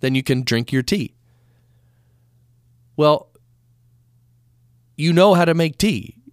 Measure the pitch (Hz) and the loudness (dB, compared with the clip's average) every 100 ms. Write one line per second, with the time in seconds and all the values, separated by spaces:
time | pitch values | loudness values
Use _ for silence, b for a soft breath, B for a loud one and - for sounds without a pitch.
0 | 131 131 127 127 123 117 123 135 123 202 | -4 -2 -2 -2 -2 -4 -2 -4 -2 -4
1 | 123 - _ _ _ _ _ _ _ _ | -4 -12 _ _ _ _ _ _ _ _
2 | _ _ _ _ _ _ _ _ _ - | _ _ _ _ _ _ _ _ _ -2
3 | 151 147 - _ _ _ _ _ _ _ | 0 0 -4 _ _ _ _ _ _ _
4 | _ _ _ _ _ _ _ _ _ - | _ _ _ _ _ _ _ _ _ -6
5 | 160 170 196 175 170 165 165 - 214 117 | 0 4 4 4 2 0 -2 -2 -2 -2
6 | 85 - - | -8 -18 -20